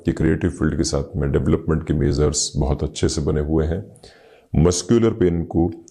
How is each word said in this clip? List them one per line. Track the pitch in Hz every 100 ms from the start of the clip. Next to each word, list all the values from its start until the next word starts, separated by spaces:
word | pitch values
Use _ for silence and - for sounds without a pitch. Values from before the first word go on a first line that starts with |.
कि | -
क्रिएटिव | - 80 80 90
फील्ड | - 78 73
के |
साथ | 71 71 69 78
में | 69
डेवलपमेंट | 73 65 82 - 78 78
के |
मेजर्स | 73 69 67 76 76 - -
बहुत | - 71
अच्छे | 73 - 82
से | 82
बने | 76 76
हुए | 73 78 78
हैं। | 87 - - - - - - _
मस्कुलर | - 85 85 - 117 113
पेन | 113 90 85
को | 82 - 87 - -